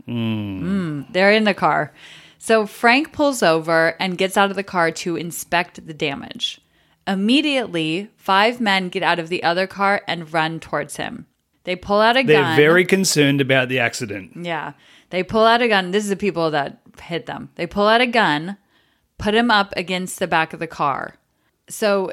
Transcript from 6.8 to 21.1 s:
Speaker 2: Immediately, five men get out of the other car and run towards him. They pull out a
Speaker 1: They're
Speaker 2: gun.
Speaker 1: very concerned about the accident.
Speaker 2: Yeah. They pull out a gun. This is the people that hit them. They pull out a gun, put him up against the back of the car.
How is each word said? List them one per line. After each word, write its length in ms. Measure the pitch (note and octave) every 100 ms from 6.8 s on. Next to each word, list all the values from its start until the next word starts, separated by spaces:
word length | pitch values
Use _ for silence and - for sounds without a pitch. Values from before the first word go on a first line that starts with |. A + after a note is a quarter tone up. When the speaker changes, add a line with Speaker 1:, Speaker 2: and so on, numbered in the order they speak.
| _ _ -
Speaker 2:
Immediately, 1040 | G3 G#3 C4+ D4+ C4+ G#3+ E3+ D#3 E3 G3+ _
five 440 | - G3 A3 A#3+
men 280 | A3 F#3+ F3+
get 140 | F3+
out 160 | D#3+ E3+
of 100 | E3
the 140 | F3
other 220 | D#3+ E3+ F#3+
car 360 | F#3+ G3 G3+ -
and 240 | E3 D#3
run 260 | E3 D#3+ E3
towards 380 | - D3+ C#3+ -
him. 300 | - - - _ _ _
They 120 | - F3+
pull 240 | - G3+
out 160 | A3 B3
a 60 |
Speaker 1:
They're 200 | B3 D3+
Speaker 2:
gun. 140 | C#3 D#3+
Speaker 1:
very 280 | D3+ F3
concerned 560 | F3+ F#3+ F#3 D#3 C#3+ C#3+
about 280 | C3 C3+ B2+
the 100 | B2+
accident. 540 | A#2 - A#2 G2+ F#2 D#3+
Speaker 2:
Yeah. 360 | F3 D#3+ D#3 - _ _ _
They 120 | F3
pull 220 | F#3 A3+
out 180 | A3+ A#3
a 60 | A#3+
gun. 240 | G3+ F3+
This 120 | G3
is 60 | G#3
the 60 | F#3+
people 340 | G#3 E3+ E3
that 300 | D3+ C#3 - _ -
hit 260 | - E3 D#3+
them. 240 | D3 D#3
They 120 | - E3+
pull 200 | G3+ G3+
out 140 | A3+
a 60 | B3+
gun, 500 | A#3 G3 D3 E3+ G3+ _ _ _ _ _ -
put 160 | G#3+
him 160 | G#3+ A#3+
up 220 | G#3+ D4 -
against 420 | F3 F#3 F3+ -
the 80 | F3+
back 260 | E3 D#3+
of 80 | D#3+
the 60 | E3
car. 500 | - D3+ C3 G1+